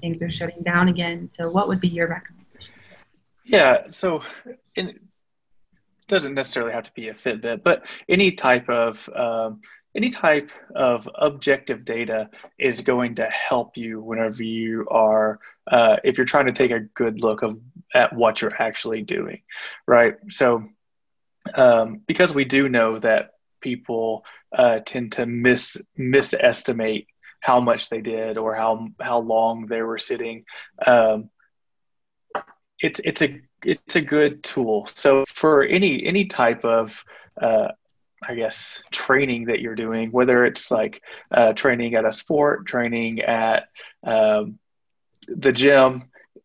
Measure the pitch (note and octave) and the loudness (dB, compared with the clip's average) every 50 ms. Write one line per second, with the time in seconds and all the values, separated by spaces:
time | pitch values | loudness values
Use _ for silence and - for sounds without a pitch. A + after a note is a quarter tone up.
0 | F3 E3+ E3 E3 E3+ E3+ - - F3 E3+ - E3+ E3+ F3 F3 F3 F3+ F#3 E3+ F3 | -8 -8 -6 -6 -6 -8 -6 -6 -8 -8 -10 -8 -4 -2 2 2 2 2 2 0
1 | F3 E3+ E3+ E3+ F3 - - - E3+ E3 F3 F#3+ G#3 - F#3+ F#3 F#3 F3+ E3+ E3+ | -4 -6 -6 -8 -12 -14 -10 -8 -6 -2 0 0 0 0 -2 -2 -2 -2 -2 -2
2 | E3+ E3 E3+ F#3 - - - _ _ _ _ - - - _ - - _ - - | -2 -4 -4 -8 -12 -16 -20 _ _ _ _ -20 -20 -20 _ -20 -20 _ -20 -20
3 | _ _ _ _ _ _ _ _ _ B3+ G#3+ F#3 D3 C3 B2 - - - - - | _ _ _ _ _ _ _ _ _ 2 4 6 6 6 4 4 0 -4 -8 -6
4 | F#3+ F#3 D#3+ D3 - - - - - - B3 - _ _ - G3 F#3 - - _ | -4 -4 -4 -4 -6 -12 -18 -18 -20 -20 -20 -20 _ _ -8 -8 -8 -8 -10 _
5 | _ _ _ _ _ _ _ _ _ _ _ _ _ _ _ _ _ _ _ _ | _ _ _ _ _ _ _ _ _ _ _ _ _ _ _ _ _ _ _ _
6 | _ - G3+ F3+ C#3+ C3+ C#3 C#3 C3 - - B2+ A#2 A#2 A#2 A#2 A2 - _ B2 | _ -2 0 0 0 -2 -4 -6 -6 -4 -4 -4 -4 -4 -4 -8 -8 -10 _ -14
7 | A2+ A2 A2 - - B2+ A2 A2 A#2+ A#2 A#2 G2+ - F3 - - - - - - | -14 -14 -14 -8 -6 -6 -6 -4 -6 -6 -6 0 2 2 2 2 -2 -8 -18 -12
8 | - - F3 F#3 G3+ F#3 - - - B2+ B2 B2 B2+ - A#2+ A#2 A#2 A#2 G#2+ - | -4 0 0 2 2 2 0 2 2 2 4 2 2 0 0 0 0 0 -2 -6
9 | - - - C3+ B2 A#2 A2+ A2+ A2+ A2 G#2+ - _ _ - _ _ _ - G#3+ | -14 -10 -6 -4 -4 -2 -2 -4 -4 -6 -8 -12 _ _ -20 _ _ _ -6 -4
10 | A3+ B3 - - - D#3+ D3+ C#3+ D3 - - - - - - - C3+ B2 A#2+ A2+ | -4 -4 -4 0 2 2 2 2 0 -6 -12 -20 -20 -10 -4 0 0 2 0 0
11 | - - - - D3+ D3 C#3+ C3+ - C#3 C#3 C3+ - - B2 G#2+ A2 - A2+ A#2 | -4 -10 -4 -2 -2 -2 -2 -2 0 0 0 0 0 -4 -8 -8 -8 -8 -6 -6
12 | A#2 A2+ A2+ A2 G#2+ - - - - - _ - - B2+ A#2 G#2+ - C3 B2 B2 | -4 -4 -4 -4 -6 -8 -12 -20 -20 -20 _ -4 -4 -2 -2 -2 0 0 0 0
13 | B2 A#2+ A2+ A#2 A2 A2 - - - - C3 A#2+ A#2 - - A#2+ A#2 A2+ A2 A2 | 0 -2 -4 -6 -6 -4 -6 -6 -4 -2 -2 -2 -4 -6 -10 -12 -10 -10 -10 -10
14 | G#2+ A2+ A2+ A2+ A2+ A2 A2 A#2 A2+ A2+ A2+ A2+ A2+ A2 A2+ A2+ - - - A2+ | -10 -8 -4 -4 -4 -4 -4 -6 -8 -6 -6 -6 -4 -4 -4 -6 -4 0 2 4
15 | A2 A2 G#2+ A2 G#2+ A2 G#2+ - - - - _ _ - B2+ A#2+ A#2 A2 G#2+ - | 4 4 4 4 2 0 -2 -6 -12 -20 -20 _ _ 2 4 6 6 6 4 4
16 | - B2+ B2 C3 B2 - - C#3+ C3+ B2+ A#2+ - C3 B2 A#2 A2 G#2+ - - - | 2 0 2 2 0 2 2 2 2 2 2 2 2 2 0 -2 -6 -6 -6 -4
17 | B2 A2+ G#2+ A2 A#2 A2 G#2+ - A#2 A2 A2 A2+ A#2+ B2+ - - - _ - B2+ | -2 -2 -2 -2 -2 -2 0 -2 -4 -6 -6 -8 -16 -20 -20 -20 -8 _ 2 2
18 | A#2 - - A#2 A#2 A2 G#2+ - A#2 G#2+ - - A#2 A2 G#2+ - - A#2 A2 A2 | 2 2 2 2 2 2 2 0 -4 -4 -4 -4 -4 -4 -4 -6 -8 -6 -6 -6
19 | G#2+ - - - - - - - _ _ - - - - - - _ - B2 A#2+ | -6 -6 -6 -6 -6 -8 -10 -14 _ _ -18 -16 -16 -16 -18 -8 _ 4 6 6
20 | A#2 A2 - - - G#2 - - C#3 B2 A#2+ A2+ A2 - _ _ _ _ _ _ | 6 4 2 -2 -10 -12 -2 0 2 2 2 0 -2 -8 _ _ _ _ _ _
21 | _ _ _ _ _ _ _ _ - - - - C3 B2 A#2 A2+ A2 A2+ G#2+ - | _ _ _ _ _ _ _ _ -18 -6 2 6 6 8 8 6 4 0 -4 -8
22 | - - - - F3+ E3+ D3 C#3 C3+ B2 C3+ C3+ C#3 C3+ B2 A#2 A2+ A2 A2 A2 | -6 -4 0 2 2 2 2 0 -2 2 2 2 2 2 2 2 2 2 0 0
23 | A2+ A2+ A2 - - - _ _ _ _ _ _ - B2+ A#2+ B2 - - A#2 A2+ | 0 2 2 2 0 -4 _ _ _ _ _ _ -8 -8 -8 -8 -6 -6 -4 -2
24 | A2+ A2+ A2 A2 - - - - _ _ - - B2 A#2+ A2+ A2 - - - B2+ | -2 -4 -4 -6 -10 -16 -20 -20 _ _ 2 4 4 4 4 0 -2 -6 -8 -8
25 | A#2+ A2 - - A#2+ A#2+ A#2+ A#2 A#2+ B2+ B2+ B2 - - - - - _ _ - | -8 -6 -6 -6 -6 -4 -4 2 2 2 2 2 0 -6 -12 -14 -18 _ _ -6
26 | C3 B2+ C3 C#3 C3 - - - - B2 A2+ - - - A#2+ A2+ A2 A2 G#2+ G#2 | -2 2 2 2 2 0 0 2 2 2 2 0 -2 -4 -4 -2 -2 -2 -4 -4
27 | - _ _ _ _ - - _ - C3 B2+ B2+ B2 A#2+ A#2 A2 - - A#2 A2 | -8 _ _ _ _ -20 -18 _ 0 2 2 2 2 2 0 -2 -4 -6 -8 -8
28 | G#2+ A2+ A2+ A2+ A2 A2 G#2+ A2 A2 A2 A2 A2+ A2+ A2+ A2+ A2+ A2+ A2 - - | -6 -6 -6 -4 -4 -6 -6 -4 -4 -4 -4 -2 -2 -2 -2 -2 -6 -12 -12 -10
29 | - - A#2+ A#2+ A2+ A2+ A2+ A2+ A2+ A2+ A#2 A2+ A2 G#2+ A#2 A2+ A2+ A2+ A2+ A2 | -6 -4 -2 -2 -2 0 0 0 0 0 -2 -4 -8 -6 -6 -6 -4 -6 -6 -8
30 | - - B2 A#2 A#2 A2+ A2+ A2+ - - - - - - _ - - B2+ B2 A#2 | -8 -6 -6 -6 -6 -8 -10 -14 -18 -20 -20 -20 -20 -20 _ -2 2 4 6 6
31 | A2 A2 A2 G#2+ G#2+ - _ _ _ _ _ _ _ _ _ _ _ _ _ _ | 6 4 2 0 -4 -10 _ _ _ _ _ _ _ _ _ _ _ _ _ _
32 | _ _ _ _ _ _ - - - _ _ _ _ _ _ - - D#3 - - | _ _ _ _ _ _ -12 -12 -12 _ _ _ _ _ _ -6 -4 -4 -4 -4
33 | - E3 - - D#3+ C3+ C3+ - - _ _ _ - - F2 - _ - - E3+ | -6 -6 -2 -2 -2 -2 -4 -8 -20 _ _ _ -4 -4 -4 -4 _ -4 -4 -4
34 | D3 - D3+ D3+ D3 C#3+ D3 - - - - C3+ B2 A2 A2 G#2 G#2 - - - | -2 0 2 2 2 2 0 -4 -12 -8 -6 -4 -2 -2 -2 -2 -4 -8 -8 0
35 | - C#3+ C3+ C3+ C3+ - - - - D#3 D3+ C#3 C#3 - - F#3 G3+ F3+ C3+ - | 2 4 4 4 2 -2 -2 0 2 4 4 4 4 4 2 2 2 2 0 -2
36 | - - F#3 G3+ F#3+ F#3+ - - B2 A#2 A#2 - - A#2 A2+ A2+ A2+ G#2+ - - | -2 -2 0 0 -2 -2 0 2 2 2 2 0 0 2 2 2 0 -2 -8 -16
37 | - - - - - _ _ - - A#2 A2 G#2+ - - - _ _ _ _ _ | -20 -20 -20 -20 -20 _ _ -4 0 0 2 2 0 -2 -6 _ _ _ _ _
38 | _ _ _ _ - B2 A#2+ A#2 A2+ G#2+ - - - - - - - _ - - | _ _ _ _ -12 -10 -6 -6 -6 -6 -8 -10 -14 -16 -16 -18 -14 _ -10 -6
39 | - - C3 C3+ C#3 C3 B2 A#2 A#2 A#2+ A2+ - A#2+ A2+ A2 A#2 A2+ A2+ A2+ A2+ | 0 2 2 2 2 0 -2 -4 -4 -4 -4 -4 -4 -6 -6 -6 -6 -4 -4 -4
40 | A2+ A2 A#2 B2 B2 B2+ B2 B2 B2 A#2 - - - - B2 A2 G#2+ G#2+ - - | -4 -2 0 2 4 4 4 4 4 2 0 -4 -4 -2 -2 0 0 -2 -6 -12
41 | - - - - - _ - B2 A#2 A2 A2 - - C3+ B2 A#2+ A#2+ A#2 A#2 A2+ | -20 -20 -20 -20 -10 _ 2 4 4 4 4 2 0 0 0 0 -2 -2 -2 0
42 | A2 A2 - - - - E3 D3 D3 D3 - - - - - B2 A#2+ A#2 A#2+ A#2 | 0 -2 -4 -6 -4 -2 0 2 2 2 0 -2 -4 -6 -4 -4 -2 -2 -2 -4
43 | A2+ A2+ A2+ A2 - - A#2 A2+ A2+ A2+ C3 B2+ - - _ - - - - _ | -4 -4 -4 -4 -2 -2 0 0 0 0 0 0 -2 -6 _ -20 -20 -20 -20 _
44 | - A#2 A2+ A2 G#2+ G#2+ G#2+ G#2+ G#2+ G#2+ - - _ _ _ _ _ _ _ _ | -6 -2 2 2 4 4 2 0 -2 -6 -10 -16 _ _ _ _ _ _ _ _
45 | _ _ _ _ - - - F3 C#3 C3+ B2 B2 C3+ C#3 C#3+ C3+ C3 C3 B2+ B2+ | _ _ _ _ -16 -14 -8 -2 0 0 2 4 4 6 6 6 6 4 2 -2
46 | B2+ _ _ _ _ _ _ - - | -10 _ _ _ _ _ _ -20 -20